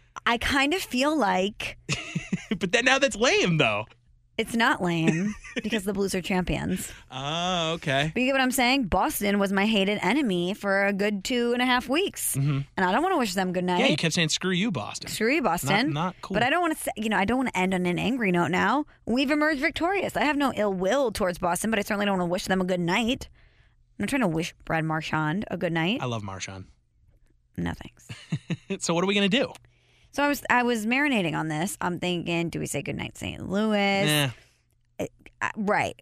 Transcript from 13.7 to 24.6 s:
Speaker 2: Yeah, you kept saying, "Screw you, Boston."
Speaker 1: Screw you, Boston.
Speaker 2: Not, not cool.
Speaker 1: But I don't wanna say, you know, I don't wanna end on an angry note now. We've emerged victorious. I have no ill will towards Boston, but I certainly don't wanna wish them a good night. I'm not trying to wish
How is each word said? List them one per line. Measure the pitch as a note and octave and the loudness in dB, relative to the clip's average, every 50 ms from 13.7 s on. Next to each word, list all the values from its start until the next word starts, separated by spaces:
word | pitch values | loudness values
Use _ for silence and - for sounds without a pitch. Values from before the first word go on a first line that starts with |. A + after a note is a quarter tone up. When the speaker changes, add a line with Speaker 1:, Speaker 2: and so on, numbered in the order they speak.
| F3 F3+ | 2 2
Speaker 2:
Yeah, | B3+ | 4
you | C4+ D#3+ | 2 2
kept | - - D#3+ - | 2 0 0 0
saying, | F3 E3 D#3 | 0 0 0
"Screw | - - - F#3+ | 0 -2 -2 0
you, | F#3 E3+ G#3 A#3+ | 0 0 0 -2
Boston." | E3 A#2+ G#2 G#2 - - - - | -2 -4 -6 -8 -10 -12 -10 -8
Speaker 1:
Screw | - - A3 A#3 | -4 -2 0 2
you, | C#4+ E4+ | 2 2
Boston. | A#3+ E3+ E3 F#3 - - G3 G#3+ B3+ D4+ | 2 0 0 0 0 0 2 2 2 0
Speaker 2:
Not, | C#3+ D3+ F3 | 0 -2 -2
not | F#3 - - | -4 -6 -8
cool. | - - G3 | -8 -4 0
Speaker 1:
But | G#3+ | 0
I | A#3 C4 | 2 2
don't | D#4 F4+ | 2 2
wanna | F4 D#4+ D#4 | 0 0 -2
say, | - - - - | -2 -6 -8 -6
you | G#3 G#3+ A3+ | -4 -2 0
know, | G#3 | 2
I | F3+ G3+ | 2 2
don't | G3+ A#3+ C4 | 2 2 0
wanna | C4+ - - | 0 0 0
end | F#3 F#3 F#3+ | 0 0 2
on | F#3+ F3+ F3+ | 2 2 0
an | F3 F3 D#3 | 0 0 0
angry | E3 F#3+ C4+ B3+ A3 F#3+ | 0 0 0 0 2 2
note | F3 F3 E3+ D3 | 2 2 2 2
now. | F3+ F3+ F#3 G3 B3 D4 D4 - - _ - | 2 2 2 2 2 0 -2 -4 -10 _ -4
We've | - A3+ C4 C#4+ B3+ | -2 0 0 2 2
emerged | D4+ D4 D4+ D#4 D#4+ B3+ | 2 2 2 2 2 0
victorious. | D4 E4 - - D#4 F4+ - - - - - | -2 -2 -2 0 -2 0 0 0 -2 -2 -2
I | - A#3 | 0 0
have | D4 D4 | 0 2
no | C#4+ C#4+ B3 - | 2 0 0 0
ill | - G#3 G3+ F#3+ | 0 0 0 0
will | F3 F#3+ F#3 A#3+ C#4+ C#4 - | 0 0 2 2 2 0 0
towards | F#3 - G3+ F3+ E3+ - | 0 -2 -2 -2 -2 -2
Boston, | F#3 E3+ F3 - - A3 | -2 -2 0 0 0 0
but | A3 G3+ | 0 0
I | |
certainly | G3+ - G#3+ G3+ G#3 | -2 -2 -2 0 0
don't | G3+ G3 F3+ | 0 0 0
wanna | F3+ E3+ | 0 0
wish | F3+ F#3+ - | -2 -2 0
them | - F#3+ F#3+ | 0 0 0
a | F#3 | 0
good | F3+ F#3 F3+ | 0 0 0
night. | F3 E3+ F#3 A#3 A3+ A3+ C4+ - - - - - - - _ _ _ _ _ _ _ _ _ - | 0 2 2 2 2 0 -2 -4 -6 -12 -18 -20 -20 -20 _ _ _ _ _ _ _ _ _ -6
I'm | G3+ | -4
not | - | -2
trying | - C4+ | 0 0
to | A#3+ F3 | 2 0
wish | D#3 D#3+ E3+ - - - | 0 -2 -4 -6 -8 -12